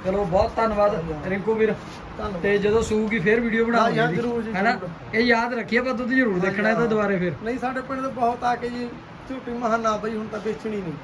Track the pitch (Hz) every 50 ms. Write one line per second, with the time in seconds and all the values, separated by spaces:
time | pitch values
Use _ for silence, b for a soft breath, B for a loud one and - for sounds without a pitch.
0 | 170 185 190 202 202 165 170 196 226 220 - 233 226 220 208 208 208 208 - 165
1 | 160 165 156 151 151 185 190 202 170 214 220 214 220 208 202 - - - - -
2 | - - - - 208 208 196 170 185 202 202 202 185 208 214 226 220 - 214 214
3 | 220 214 226 226 160 208 220 240 240 233 208 226 233 226 233 233 220 - - 220
4 | 233 240 - 233 233 240 233 233 214 220 214 185 202 233 247 190 185 170 - -
5 | - - - 220 240 247 233 226 233 240 254 233 214 - 220 247 254 262 247 220
6 | 254 226 262 262 254 220 185 180 190 196 196 202 208 220 226 226 233 220 220 214
7 | 208 196 196 180 180 175 - - 214 226 254 254 240 254 254 262 254 262 269 262
8 | 262 269 220 254 240 233 247 247 247 240 240 233 240 240 240 247 240 240 - -
9 | - - - - - - 262 254 - 240 233 240 247 220 220 233 226 220 214 208
10 | 208 220 226 214 220 214 214 208 190 220 208 - - 220 214 202 190 165 143 135